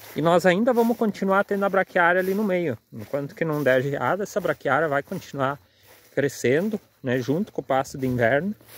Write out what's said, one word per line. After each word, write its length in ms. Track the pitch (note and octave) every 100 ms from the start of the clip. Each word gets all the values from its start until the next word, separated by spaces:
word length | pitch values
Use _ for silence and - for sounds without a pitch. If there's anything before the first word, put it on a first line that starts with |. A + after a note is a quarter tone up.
| - -
E 40 |
nós 240 | D#3+ F3 F#3
ainda 280 | F3 A#3+
vamos 240 | A#3+ A#3 A#3
continuar 480 | A3 - G3 F#3+ G3+
tendo 180 | G3+
a 60 | G3
braquiária 500 | F#3+ F#3 F#3 E3+ F3+
ali 140 | F#3
no 100 | G3
meio. 340 | G#3+ F3+ E3 A#2 _
Enquanto 420 | A#2 G#2+ C#3+ C#3+
que 120 | - E3
não 180 | D3
der 180 | C3 C3
geada, 420 | C#3 C#3 B2 F3+
essa 180 | G3+ G#3
braquiária 480 | F3 C#3+ C#3 C3+ D#3+
vai 120 | C#3
continuar 560 | - F3+ - C#3 C3+ C#3+ _ _ _ - _
crescendo, 680 | - C3+ - A#2+ C#3+ G#3+ G#3+ _ _
né, 180 | C3 C3
junto 320 | B2 D#3 A3
com 80 | -
o 40 |
pasto 340 | - C3+ C#3 C#3
de 80 | C3
inverno. 500 | B2 A2+ C#3 F#3+ A3 -